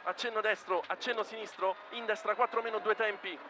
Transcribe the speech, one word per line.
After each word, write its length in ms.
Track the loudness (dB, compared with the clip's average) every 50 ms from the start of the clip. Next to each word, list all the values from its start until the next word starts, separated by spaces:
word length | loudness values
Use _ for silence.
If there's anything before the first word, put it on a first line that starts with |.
| -4
accenno 380 | -4 -4 -2 -4 -2 0 2
destro, 420 | 2 2 2 2 2 0 0 0 2
accenno 360 | 0 -4 -2 0 -2 0 0 0
sinistro, 520 | -4 -4 -8 -8 -8 -6 0 0 0 0 0 -8 -10
in 160 | -8 -6 -2
destra 300 | -2 -2 0 2 0 4
quattro 260 | 4 4 4 4 0
meno, 180 | 0 0 -2 0
due 160 | 2 2 4
tempi 420 | 4 4 2 2 -2 -6 -8 -8 -8 -10